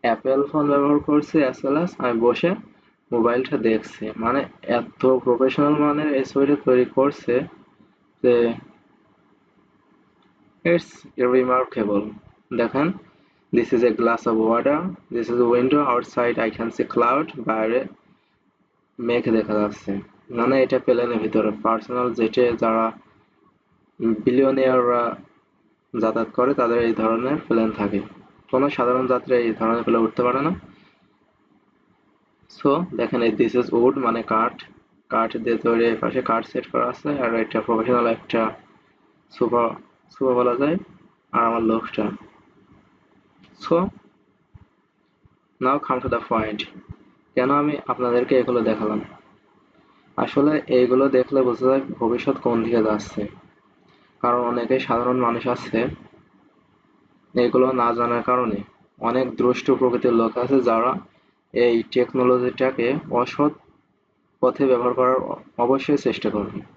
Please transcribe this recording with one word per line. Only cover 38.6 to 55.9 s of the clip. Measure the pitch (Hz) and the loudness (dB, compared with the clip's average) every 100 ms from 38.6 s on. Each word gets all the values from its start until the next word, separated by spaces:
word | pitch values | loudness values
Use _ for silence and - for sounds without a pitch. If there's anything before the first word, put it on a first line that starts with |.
| - _ _ _ _ _ _ | -20 _ _ _ _ _ _
সোফা, | - 117 120 113 - - _ _ | -4 0 2 0 -4 -18 _ _
সোফা | - 131 | -4 0
বলা | 123 123 120 | 2 2 0
যায়, | 143 180 - - _ _ _ | 0 -2 -6 -20 _ _ _
আর | 120 | 0
আমার | 113 117 | 0 2
লোকটা। | 113 113 - - 107 98 - _ _ _ _ - _ _ _ _ _ _ - _ | 0 0 -2 -6 -6 -6 -16 _ _ _ _ -20 _ _ _ _ _ _ -20 _
So | - 170 196 - _ _ _ _ _ - _ _ _ _ _ _ _ _ _ _ | 0 0 0 -8 _ _ _ _ _ -20 _ _ _ _ _ _ _ _ _ _
now | 127 143 | -2 0
come | - 127 | -2 -4
to | - | -2
the | 117 - | -4 -2
point, | 113 110 104 - - - - _ _ _ | -2 -2 -6 -10 -14 -20 -20 _ _ _
কেন | - 127 | -2 0
আমি | 143 147 147 - | 0 0 -4 -6
আপনাদেরকে | 123 123 120 127 131 | -4 0 0 2 2
এগুলো | 120 123 | 2 0
দেখালাম? | 113 107 107 104 - - _ _ _ _ _ _ _ _ _ - | 0 -2 -2 -4 -8 -18 _ _ _ _ _ _ _ _ _ -6
আসলে | 120 - 143 151 - | -2 2 2 0 0
এইগুলো | 127 123 127 139 | 2 4 4 2
দেখলে | 127 127 139 | 2 2 0
বোঝা | 127 113 127 | 0 0 0
যায় | 135 | 0
ভবিষ্যৎ | 135 - 117 120 139 131 | -2 -4 -2 -2 -2 -2
কোন | 123 117 | 0 0
দিকে | 113 117 | 0 0
যাচ্ছে। | 110 107 - - 104 - - _ _ _ _ _ _ _ | 0 -2 -4 -10 -10 -12 -20 _ _ _ _ _ _ _
কারণ | 120 123 | -2 0
অনেকে | 120 120 120 131 | -2 -4 0 -2
সাধারণ | 131 120 120 127 | 0 -2 0 0
মানুষ | 123 117 127 | 0 -2 -4
আছে, | 120 - 113 127 | -6 -4 -4 -4